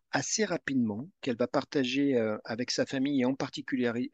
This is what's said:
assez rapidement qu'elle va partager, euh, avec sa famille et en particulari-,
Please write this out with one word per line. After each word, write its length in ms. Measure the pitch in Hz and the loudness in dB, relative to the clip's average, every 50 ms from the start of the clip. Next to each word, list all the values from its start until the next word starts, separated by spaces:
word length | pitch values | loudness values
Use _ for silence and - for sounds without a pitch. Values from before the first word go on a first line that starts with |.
| _ _ | _ _
assez 320 | - - - - - - 214 | -2 -2 -2 0 0 0 0
rapidement 640 | 180 170 156 - - 135 127 120 107 101 107 143 196 - _ | 0 -2 -4 -4 -2 0 2 2 0 0 -4 -6 -10 -14 _
qu'elle 160 | - 131 117 | -4 -2 0
va 100 | - 120 | 0 0
partager, 720 | - - 143 - - - 147 127 123 131 139 143 143 135 | 0 0 -2 -2 0 0 0 0 0 0 2 2 4 4
euh, 200 | 117 110 110 107 - - | 4 2 2 0 -2 -4
avec 280 | - 117 110 123 - | -6 -4 -4 -4 -2
sa 140 | - - 127 | 0 -2 -2
famille 360 | - - 135 131 143 147 131 | 0 0 -2 0 2 2 2
et 40 | 123 | 2
en 100 | 127 139 | 2 2
particulari-, 760 | - 143 131 - 151 - - 143 127 123 120 113 120 127 - | 0 -2 -4 -6 -8 -8 -4 -2 0 0 0 0 0 -4 -4